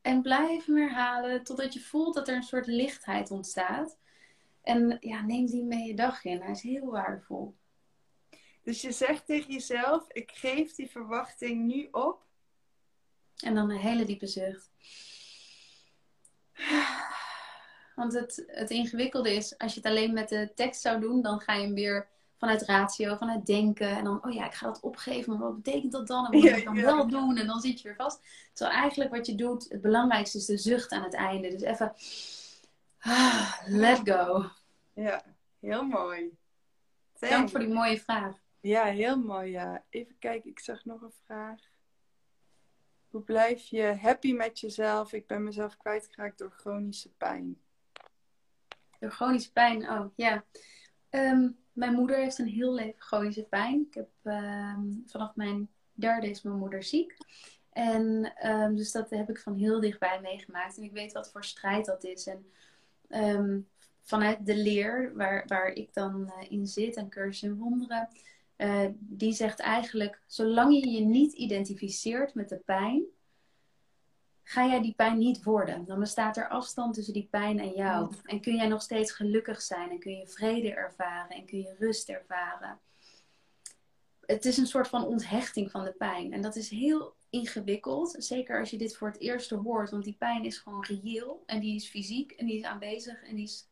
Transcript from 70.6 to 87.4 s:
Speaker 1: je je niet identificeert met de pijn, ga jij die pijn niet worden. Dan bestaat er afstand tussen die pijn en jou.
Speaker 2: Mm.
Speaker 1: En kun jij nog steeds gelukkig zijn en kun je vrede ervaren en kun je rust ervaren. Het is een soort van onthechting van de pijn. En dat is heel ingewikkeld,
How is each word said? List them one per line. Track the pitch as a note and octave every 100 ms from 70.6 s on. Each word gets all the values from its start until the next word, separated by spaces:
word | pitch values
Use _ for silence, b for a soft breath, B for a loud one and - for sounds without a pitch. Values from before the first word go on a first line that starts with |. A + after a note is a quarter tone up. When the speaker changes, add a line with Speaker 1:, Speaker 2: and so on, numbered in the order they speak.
| C4+
Speaker 1:
je | C#4+ C4
je | A3+
niet | G#3+ A#3+ D4
identificeert | - A3+ G3 G3 G3 G3 - A3 B3 C#4
met | A3+ G3+
de | F#3
pijn, | - F#3+ G#3 C4+ F#4+ _ _ _ _ _ _ _ _ _ _ _ _ _
ga | - B3+ B3+
jij | B3+
die | A3+
pijn | - A3 A3+
niet | A#3+ A#3
worden. | G#3 G#3+ F#3 E3+ F3+
Dan | F#3+
bestaat | G#3 - G#3+ G#3+
er | -
afstand | B3 B3 - A#3+
tussen | G#3+ G#3
die | G#3 G3+
pijn | G#3 G#3 G#3
en | G3
jou. | F#3 G3 - -
Speaker 2:
Mm. | -
Speaker 1:
En | - G#3
kun | A#3+ A3+
jij | A3
nog | G#3+
steeds | - A3 G#3+
gelukkig | - G#3 A3 A3 G#3+
zijn | - F3+ F3
en | F3
kun | G3 F#3+
je | F#3+
vrede | - A3 A#3 A3
ervaren | - F#3 - F3+ F3 F3 F3+
en | F#3+
kun | G3
je | F#3+ F#3+
rust | A3 G#3+ -
ervaren. | F#3+ - F3+ F3 F#3 G3 G3+ b b b b b b b b - _ _ _ _ _ -
Het | G#3+ B3+
is | B3
een | B3+
soort | C4 B3+
van | A#3+ -
onthechting | A#3 F3 A3 B3+ - G3
van | G3
de | F#3+
pijn. | F#3 G#3 F3+ F3+
En | G3
dat | G#3 A3
is | G#3+
heel | G#3+ C#4 D#4 - _ _
ingewikkeld, | B3